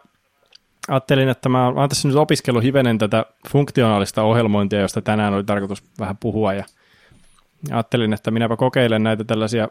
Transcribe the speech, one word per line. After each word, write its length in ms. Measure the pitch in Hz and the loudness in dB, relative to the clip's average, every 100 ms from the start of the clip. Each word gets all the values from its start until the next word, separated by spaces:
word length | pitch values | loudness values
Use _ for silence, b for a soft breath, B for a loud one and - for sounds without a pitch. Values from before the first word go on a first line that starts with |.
| _ _ _ _ _ _ _ _ - | _ _ _ _ _ _ _ _ -6
ajattelin, 400 | 135 - 135 131 | -4 0 2 2
että 200 | 123 131 | 0 0
mä 200 | 127 123 | 0 0
oon 200 | 127 139 | 0 -2
tässä 200 | 139 147 | 0 0
nyt 80 | 135 | 2
opiskellut 460 | 151 147 - 120 | 2 0 0 0
hivenen 360 | 123 135 123 113 | 2 2 2 2
tätä 280 | 107 113 - _ - | 0 0 -2 _ -2
funktionaalista 760 | 143 143 - 117 104 98 - | 0 0 2 2 2 0 0
ohjelmointia, 580 | 110 117 113 104 101 104 | 2 2 2 2 0 0
josta 220 | 95 - | -2 -2
tänään 320 | 104 107 104 | -2 0 0
oli 100 | 98 | 0
tarkoitus 380 | 101 101 98 98 - - | -2 -4 -4 -10 -14 -10
vähän 180 | 110 101 | -8 -6
puhua, 380 | 117 104 104 | -4 -2 -2
ja 100 | 98 95 b b b b b b b b _ 147 | -2 -8 b b b b b b b b _ -8
ajattelin, 420 | 120 110 123 110 | -6 -2 0 0
että 180 | 107 - | -2 -2
minäpä 260 | 113 113 113 | -2 -2 0
kokeilen 460 | 131 135 120 110 | 0 2 2 2
näitä 220 | 110 110 | 0 -2
tällaisia 440 | 113 113 107 113 107 | -2 -2 -2 -2 -4